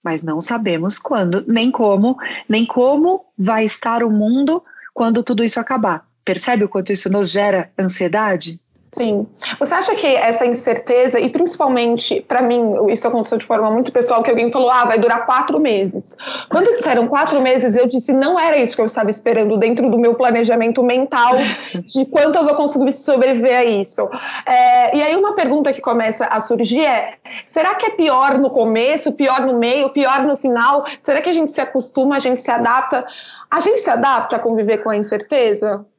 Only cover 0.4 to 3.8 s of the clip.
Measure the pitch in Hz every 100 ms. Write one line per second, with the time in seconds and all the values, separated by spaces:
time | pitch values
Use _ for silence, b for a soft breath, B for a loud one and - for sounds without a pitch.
0.4 | 170 233 208 165 180 - - 247 180 185
1.4 | - 226 240 - 214 196 226 262 B B
2.4 | - 214 233 254 254 294 339 381 - -
3.4 | 190 220 220 -